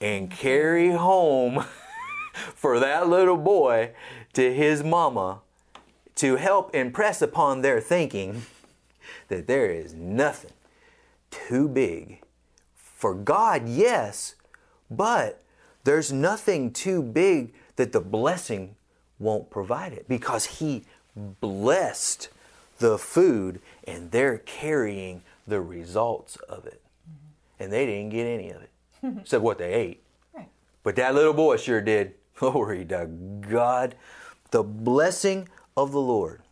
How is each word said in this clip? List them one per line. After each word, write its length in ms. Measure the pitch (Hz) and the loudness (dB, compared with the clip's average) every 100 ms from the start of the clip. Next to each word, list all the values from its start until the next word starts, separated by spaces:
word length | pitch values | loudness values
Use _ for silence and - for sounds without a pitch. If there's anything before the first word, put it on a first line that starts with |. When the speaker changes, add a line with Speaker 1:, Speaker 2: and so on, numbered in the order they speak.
Speaker 1:
and 300 | 104 98 92 | -4 -4 -6
carry 600 | 90 135 139 156 170 175 | -4 0 2 4 4 4
home 760 | 170 180 190 165 131 123 135 - - 719 880 1047 | 4 2 4 4 4 2 -2 -6 -12 -16 -14 -12
<laughs> 260 | 1077 1077 - - | -10 -12 -12 -14
for 240 | - 147 120 | -4 2 2
that 280 | 135 156 175 | 2 2 4
little 280 | 180 185 170 | 6 6 4
boy 540 | 160 196 131 117 117 - - - - | 4 4 6 4 0 -6 -18 -18 -6
to 200 | - 127 | 2 2
his 300 | 131 151 151 | 4 2 2
mama 580 | 151 170 156 113 92 101 _ _ _ - _ _ _ | 2 2 2 0 -4 -6 _ _ _ -20 _ _ _
to 220 | - 139 127 | -2 2 2
help 380 | 185 196 190 | 4 2 2
impress 480 | 143 127 123 214 - | -2 -2 0 0 0
upon 400 | 151 160 147 131 | -2 2 2 2
their 180 | 139 117 | 2 0
thinking 600 | - 175 147 98 95 113 113 - - _ _ | 2 0 0 -4 -8 -10 -14 -20 -20 _ _
<laughs> 420 | _ - - - | _ -20 -16 -8
that 180 | 92 85 | -6 0
there 240 | 135 107 | 0 2
is 240 | 82 78 | -2 -8
nothing 560 | 80 87 110 294 - - _ _ _ _ _ _ _ - | -12 -6 0 0 -2 -14 _ _ _ _ _ _ _ -20
too 380 | - - 123 147 | -16 -4 0 0
big 520 | 131 107 82 76 - _ _ _ _ _ | 0 0 -2 -12 -20 _ _ _ _ _
for 400 | _ - - 107 | _ -20 -4 -4
God, 540 | 95 101 185 226 160 117 | -2 0 2 4 2 0
yes, 640 | 127 233 208 104 104 - - _ _ _ _ - | 2 2 2 -2 -8 -10 -12 _ _ _ _ -12
but 500 | 117 214 226 110 - _ _ _ _ | -2 0 2 0 -6 _ _ _ _
there's 280 | 127 156 151 | 0 2 2
nothing 600 | 135 170 214 - 165 120 | 0 0 0 0 0 0
too 280 | - 190 185 | -4 -2 -2
big 540 | 120 135 196 160 117 - _ - | 0 2 4 4 0 -12 _ -2
that 160 | 127 | 0
the 80 | 107 | 0
blessing 760 | 90 110 147 175 - 101 95 107 _ _ _ - | -2 0 0 -2 -4 -8 -8 -16 _ _ _ -6
won't 300 | 107 107 - | -2 -2 -4
provide 420 | 104 95 131 185 | -8 -4 -4 -6
it, 160 | 113 - | -12 -6
because 380 | 123 - 113 - | -4 -2 -4 -4
he 380 | - 156 127 - _ _ 104 | -4 -6 -6 -10 _ _ -16
blessed 1120 | 104 95 107 98 117 185 139 - - - - _ - - - - | -14 -8 -6 -2 2 2 0 -4 -4 -4 -10 _ -20 -20 -20 0
the 200 | 117 104 | 2 2
food 640 | - 170 180 113 92 90 - - | 0 4 4 4 -2 -8 -16 -20
and 260 | - 85 85 | -16 -14 -4
they're 280 | 113 135 110 | 0 2 0
carrying 840 | - - 151 151 107 98 92 90 - _ - | -8 -10 -2 0 0 -4 -10 -12 -18 _ -6
the 140 | 104 | -4
results 760 | 87 87 82 98 117 107 - - - | -4 -10 -4 -2 0 -2 -8 -20 -16
of 180 | - - | -16 -18
it. 140 | - _ _ - | -20 _ _ -20
Speaker 2:
Mm-hmm. 540 | 147 - _ _ - | -20 -20 _ _ -14
Speaker 1:
And 100 | 95 | -6
they 140 | 110 135 | -2 -2
didn't 240 | 101 104 | -4 -4
get 160 | 110 120 | -4 -4
any 240 | 117 92 | -6 -10
of 120 | - | -16
it, 80 | - _ _ _ | -20 _ _ _
Speaker 2:
<laughs> 180 | 262 - | -10 -10
Speaker 1:
except 220 | - 123 | -2 0
what 160 | 113 98 | 0 -2
they 140 | 87 | -2
ate. 300 | 110 90 - _ _ _ | -2 -4 -8 _ _ _
Speaker 2:
Right. 140 | 302 - _ _ _ | -20 -20 _ _ _
Speaker 1:
But 140 | - 127 | -4 0
that 180 | 127 | 2
little 180 | 139 156 | 4 4
boy 240 | 147 160 117 | 6 4 4
sure 240 | - 110 | 2 0
did. 340 | 104 107 98 - | 2 2 0 -8
<laughs> 100 | _ - | _ -4
Glory 480 | 131 135 107 92 85 | 0 0 -2 -4 -6
to 200 | 92 82 82 92 104 101 | -6 -6 -10 -12 -12 -2
God. 460 | 117 120 123 127 - - - - - - | 0 2 2 -2 -6 -20 -20 -20 -20 -2
The 120 | 113 | 0
blessing 840 | 104 107 117 131 - - 196 190 185 - _ - | 0 -2 0 2 2 2 -2 -2 -8 -20 _ -2
of 160 | 139 | 0
the 80 | 139 | 0
Lord. 420 | 131 110 82 - _ | 0 0 -2 -8 _